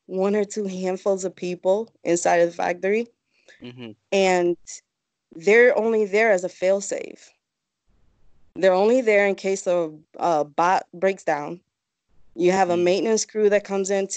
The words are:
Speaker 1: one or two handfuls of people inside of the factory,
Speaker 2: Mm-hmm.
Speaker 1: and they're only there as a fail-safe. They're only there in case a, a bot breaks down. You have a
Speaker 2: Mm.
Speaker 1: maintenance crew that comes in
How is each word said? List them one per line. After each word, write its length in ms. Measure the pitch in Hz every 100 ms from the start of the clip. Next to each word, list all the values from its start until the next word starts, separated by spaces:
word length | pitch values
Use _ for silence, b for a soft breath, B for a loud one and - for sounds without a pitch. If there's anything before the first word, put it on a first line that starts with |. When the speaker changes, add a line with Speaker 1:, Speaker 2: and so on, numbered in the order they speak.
| -
Speaker 1:
one 300 | 185 196 208
or 80 | 202
two 200 | 220 196
handfuls 580 | 185 185 185 208 190 185
of 100 | -
people 560 | 180 175 185 202 226 _ -
inside 320 | 175 180 175
of 120 | 170
the 60 | 175
factory, 520 | 180 175 190 220 233 _ _ b b b
Speaker 2:
Mm-hmm. 300 | 120 123 117 104 -
Speaker 1:
and 420 | 196 190 180 175 175 - - _ _ _ _ _ 165
they're 420 | 165 226 247 -
only 280 | 226 220 202
there 260 | 208 226
as 120 | 185 175
a 40 |
fail-safe. 800 | - 185 196 190 - - - - _ _ _ _ _ _ _ _ _ _ - _ -
They're 180 | 185
only 280 | 180 214 254
there 260 | 220 202 202
in 80 | 190
case 320 | 196 190 190
a, 240 | 175 160 156 _ -
a 280 | 175 151 147
bot 420 | 143 175 185 -
breaks 300 | 170 190 190
down. 360 | - 147 147 175 _ _ _ _ _ _ - 170
You 160 | 175
have 160 | 190 180
a 60 | 175
Speaker 2:
Mm. 80 |
Speaker 1:
maintenance 420 | 175 196 226 220 -
crew 240 | 220 208
that 140 | 202 202
comes 240 | 196 190
in 160 | 196 196